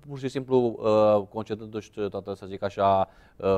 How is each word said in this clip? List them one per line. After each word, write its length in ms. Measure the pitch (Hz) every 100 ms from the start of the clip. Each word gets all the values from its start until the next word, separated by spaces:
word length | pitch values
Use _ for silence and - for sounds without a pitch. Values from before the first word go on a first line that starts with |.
| 147
pur 100 | 139
și 80 | 131
simplu, 520 | 135 127 131 120 110
uh, 460 | 110 107 107 107 95
concentrându-și 600 | 107 107 107 110 107 -
toată, 420 | - 101 98 95
să 120 | 98 95
zic 180 | 95
așa, 460 | 101 101 98 95 95 - - -
uh, 220 | 98